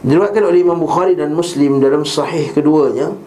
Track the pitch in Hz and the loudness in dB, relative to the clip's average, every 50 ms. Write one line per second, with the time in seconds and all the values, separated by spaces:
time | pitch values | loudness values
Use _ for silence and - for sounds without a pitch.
0 | - 135 147 175 202 202 208 220 208 175 175 180 175 175 170 170 160 143 - 175 | 2 2 2 2 2 2 0 0 0 2 2 2 2 2 0 0 -2 -2 -2 0
1 | 185 190 180 160 151 147 151 165 170 175 - 143 143 139 139 139 135 135 139 151 | 0 0 0 0 -2 -4 -2 -4 -4 -4 -2 0 0 2 2 2 2 2 2 0
2 | 151 - - 156 139 - - 160 143 131 - 147 143 151 156 156 139 123 113 123 | -2 -4 -4 -4 -4 -4 -4 -4 -4 -2 -2 0 2 2 2 2 2 0 0 -2
3 | 147 170 - - - | -4 -4 -6 -10 -16